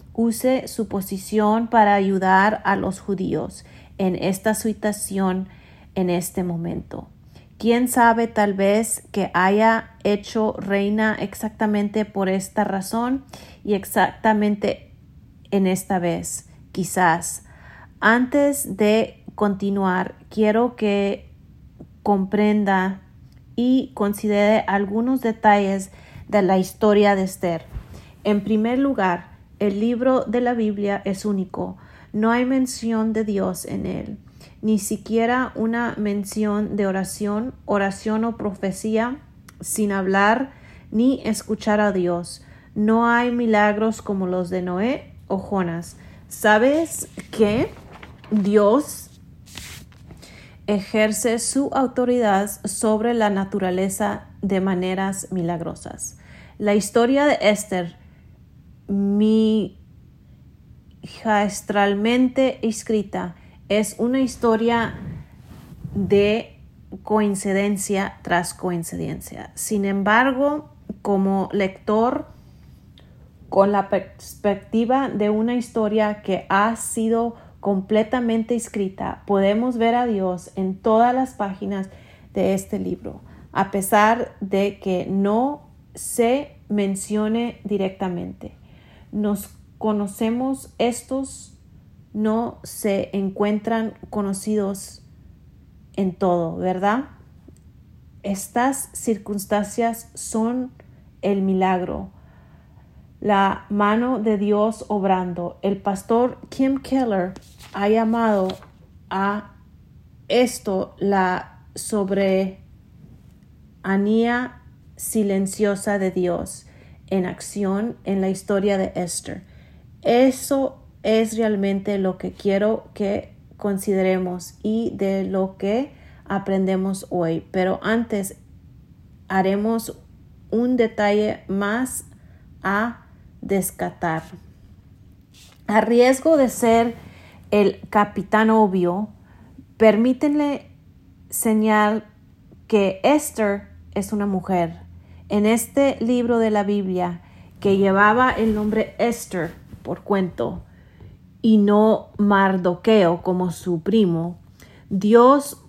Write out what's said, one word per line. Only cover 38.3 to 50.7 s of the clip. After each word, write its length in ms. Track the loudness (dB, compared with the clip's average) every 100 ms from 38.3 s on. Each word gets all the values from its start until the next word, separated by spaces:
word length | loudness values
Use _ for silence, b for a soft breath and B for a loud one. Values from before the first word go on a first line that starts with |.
| -4
profecía, 840 | -6 -4 -6 -6 -2 -2 -2 -6 -14 -20 -20 -16
sin 320 | -8 -2 -2
hablar 600 | 0 0 4 4 4 0 B B B B
ni 300 | 2 2 2
escuchar 560 | -2 -4 -4 -4 0 2
a 120 | 2
Dios. 500 | 2 0 -2 -6 -14 B B B
No 320 | 0 2 4 4
hay 240 | 2 2
milagros 720 | 0 2 4 4 2 -2 -2
como 240 | -4 -4 -2
los 240 | -2 -2
de 120 | -4
Noé 520 | -4 -2 -2 -4 -8 -16 -6
o 100 | -6
Jonás. 580 | -2 -2 -2 -4 -10 -18 B B B
¿Sabes 800 | -2 4 4 4 2 -2 -6 -12 -14 -8
que 400 | 0 2 2 -2 -6 -20 -20 -20 -18 -4
Dios 760 | 0 4 4 6 4 0 -10 -16 -20 -20 -20 -18 -18 -16 -18 -20 -20 -20 B B B B B
ejerce 720 | -2